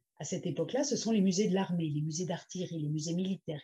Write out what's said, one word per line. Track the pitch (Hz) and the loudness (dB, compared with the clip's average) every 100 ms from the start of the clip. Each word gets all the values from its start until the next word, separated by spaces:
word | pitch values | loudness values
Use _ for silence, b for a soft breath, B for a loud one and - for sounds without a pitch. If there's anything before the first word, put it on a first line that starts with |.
| _ - | _ -10
à | |
cette | 156 180 175 | -6 -4 -2
époque-là, | 143 165 254 | -2 0 0
ce | 285 233 | 0 0
sont | 220 | 2
les | 220 | 4
musées | 190 180 208 | 4 4 4
de | |
l'armée, | 190 185 175 160 | 2 2 0 0
les | 147 | 0
musées | 156 156 180 | -2 -2 -4
d'artillerie, | 170 - 180 165 165 | -4 -6 -8 -6 -4
les | 147 | -2
musées | 156 156 | -2 -2
militaires | 170 190 190 - 147 | -2 0 -2 -6 -8